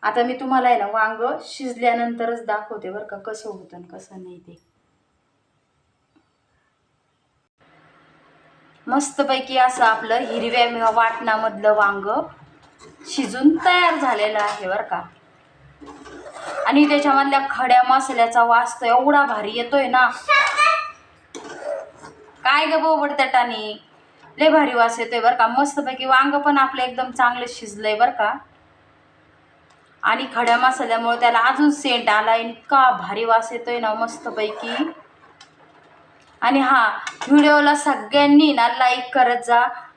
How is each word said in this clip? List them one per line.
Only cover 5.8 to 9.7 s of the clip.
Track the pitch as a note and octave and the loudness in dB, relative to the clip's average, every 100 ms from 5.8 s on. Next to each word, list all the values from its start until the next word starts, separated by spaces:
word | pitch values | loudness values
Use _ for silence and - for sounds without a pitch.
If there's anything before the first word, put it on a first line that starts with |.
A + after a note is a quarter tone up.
| _ _ _ _ _ _ _ _ _ _ _ _ _ _ _ _ _ _ _ D#3 D#3 _ _ _ _ _ _ _ _ _ - | _ _ _ _ _ _ _ _ _ _ _ _ _ _ _ _ _ _ _ _ _ _ _ _ _ _ _ _ _ _ -4
मस्तपैकी | C4 C#4+ - C#4+ C4 C4 C4 | -2 -2 -4 -2 -2 -2 2
असं | B3+ | 2